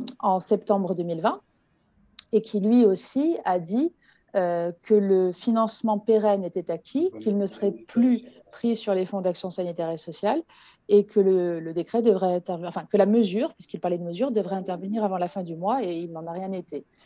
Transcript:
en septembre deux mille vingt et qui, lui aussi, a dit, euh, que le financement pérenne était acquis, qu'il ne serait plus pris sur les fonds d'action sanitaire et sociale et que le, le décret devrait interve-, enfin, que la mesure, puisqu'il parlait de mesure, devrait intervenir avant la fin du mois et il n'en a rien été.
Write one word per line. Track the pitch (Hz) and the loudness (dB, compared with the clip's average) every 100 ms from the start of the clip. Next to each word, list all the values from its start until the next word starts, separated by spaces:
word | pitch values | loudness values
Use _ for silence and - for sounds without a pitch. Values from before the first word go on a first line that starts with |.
| 254 - | -10 -4
en | 208 185 | 0 0
septembre | - 202 - 196 180 | 2 0 2 0 0
deux | 175 | -4
mille | 170 165 | -4 -2
vingt | 208 392 - _ _ _ _ _ _ - - | -2 -4 -8 _ _ _ _ _ _ -20 -2
et | 214 | -2
qui, | 214 208 | 0 -2
lui | 208 240 | 2 6
aussi, | 214 180 - 262 311 330 | 6 4 -2 -2 0 0
a | 185 180 | -2 -2
dit, | 165 226 330 - _ _ _ 196 | -2 -2 -2 -4 _ _ _ -2
euh, | 175 175 175 170 | 0 0 -4 -6
que | - | 2
le | 208 196 190 185 | 4 6 4 2
financement | 175 - 226 220 - 226 208 | 0 0 0 0 -2 -2 0
pérenne | - 214 208 202 | 2 2 4 0
était | 175 180 175 | -2 -6 -6
acquis, | 165 - 269 370 - | -8 -6 -4 -2 -2
qu'il | 220 202 | -2 0
ne | 196 | -2
serait | - 202 | -2 -4
plus | - - 233 254 233 - - _ | -4 -4 2 4 2 -2 -20 _
pris | - 233 220 | -6 -2 -2
sur | - | 0
les | 190 185 | -2 -2
fonds | 196 | -2
d'action | 180 170 185 | -2 -4 -6
sanitaire | 175 180 165 165 | -6 -6 -4 -6
et | 165 | -6
sociale | - 156 202 294 - - - _ - | -10 -6 -2 -2 -4 -14 -20 _ 4
et | 208 | 4
que | 208 208 | 6 4
le, | 190 185 175 165 | 4 4 2 -2
le | 160 | -4
décret | 165 170 233 | -6 -2 2
devrait | 233 190 185 180 | 2 4 2 0
interve-, | 180 170 | -2 -8
enfin, | 175 175 160 | -8 -10 0
que | 202 | 4
la | 196 | 4
mesure, | 226 202 196 320 | 4 2 0 -4
puisqu'il | - - - | -6 -14 -8
parlait | 180 175 | -4 -4
de | |
mesure, | 175 175 269 | -4 -4 -2
devrait | 214 180 | -2 -2
intervenir | 190 185 175 190 220 | -4 -6 -8 -6 -2
avant | 208 185 | -2 -2
la | 175 | -4
fin | 202 | -6
du | 170 165 | -8 -6
mois | 190 262 | -2 -2
et | 190 170 | -2 -6
il | 170 | -8
n'en | 160 165 | -10 -10
a | |
rien | 175 190 | -8 -8
été. | 190 175 143 - _ | -8 -8 -12 -12 _